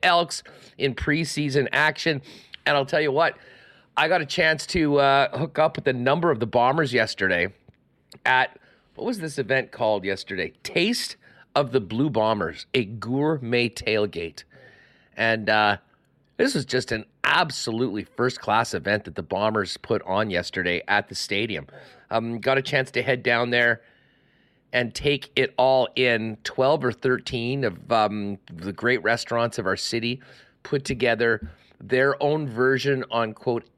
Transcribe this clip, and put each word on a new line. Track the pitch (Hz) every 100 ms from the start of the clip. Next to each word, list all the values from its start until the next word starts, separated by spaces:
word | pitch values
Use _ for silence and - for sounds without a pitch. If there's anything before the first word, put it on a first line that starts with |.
Elks | 180 175 170 - - - - -
in | 139
preseason | 123 - 151 151 147 147 139 123
action. | 135 151 151 170 139 - - - - -
And | 147
I'll | 131
tell | 156
you | 151
what, | 139 165 - - - - - _ -
I | 160
got | 175
a | 139
chance | - 160 156 -
to, | 175 151 143
uh, | 139 139 135 127
hook | 156 -
up | 156 -
with | 139
a |
number | 123 127 160 170
of | 123
the | 110
Bombers | 120 123 156 139
yesterday | 117 110 - 95 87 92 - - _ _ _ _ - -
at, | 127 131 - _ _ _
what | - 226
was | 220
this | 160 139
event | 113 135 113
called | - 110 101 95
yesterday? | 95 - 95 85 -
Taste | - - 202 240 - - _ - _ 143
of | 131
the | 123
Blue | 92 113 147
Bombers, | 113 110 104 85 - - 127
a | 98
gourmet | 117 107 135 151 151 117 120 113
tailgate. | - - 107 104 85 85 - - - - - _ _ _ -
And, | 113 110 104
uh, | 107 104 98 _ _ _ _ _ -
this | 269
was | 170
just | - 127 -
an | 110 - _
absolutely | 139 156 170 - - 113 127 101
first-class | 90 - 127 - - 110 110 90
event | 95 104 -
that | 95
the |
Bombers | 80 95 107 107 92 -
put | - 110
on | 90 98 110
yesterday | 90 - 95 87 87 -
at | 104 -
the | 98
stadium. | - 101 110 78 71 - - - -
Um, | 113 117 117
got | 131 135
a |
chance | 135 139 127
to | 120
head | 131 123
down | 117 117 120
there | 120 120 113 - _ _ _ _ _ _ _ _
and | 123 117
take | - 143 143 - -
it | 127 -
all | 131 131 120 127
in. | 127 113 110 107
Twelve | - - 131 151 123
or |
thirteen | - 131 127 - 123 120 139
of, | 117 87 -
um, | 113 104 104 101 98 -
the | 82 95
great | 92 120 123
restaurants | 107 117 - 117 117 -
of | 95
our | 95
city | - 117 117 123 - - - _
put | - 143 135
together | 127 120 110 117 110 78 - _ -
their | - 131 139 -
own | 147 156 143
version | 113 127 127 139 131 -
on, | 117 110
quote, | 104 - 117 -